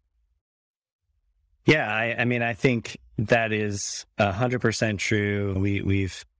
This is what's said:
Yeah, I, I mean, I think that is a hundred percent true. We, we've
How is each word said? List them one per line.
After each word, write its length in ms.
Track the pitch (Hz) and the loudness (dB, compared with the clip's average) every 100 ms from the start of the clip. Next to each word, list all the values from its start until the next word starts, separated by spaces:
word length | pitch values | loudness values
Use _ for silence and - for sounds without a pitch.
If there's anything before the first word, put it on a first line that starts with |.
| _ _ _ _ _ _ _ _ _ _ _ _ _ _ _ _ - | _ _ _ _ _ _ _ _ _ _ _ _ _ _ _ _ 2
Yeah, 260 | 156 110 | 2 2
I, 300 | 107 117 117 | -2 -2 0
I 40 | 120 | 0
mean, 180 | 123 | 0
I 100 | 117 | -2
think 460 | 117 135 117 - - - - | 0 0 0 -4 -14 -10 -4
that 340 | 110 120 110 | 2 2 2
is 540 | 107 104 101 - - - - | 0 -2 -4 -6 -10 -10 0
a 120 | 101 | 0
hundred 300 | 95 123 120 | 2 0 2
percent 380 | 117 - 113 101 | 0 2 0 0
true. 560 | - 107 101 101 101 95 | 0 0 0 0 -2 0
We, 240 | 101 98 | 0 0
we've 460 | 92 98 95 - - | 0 0 0 -6 -18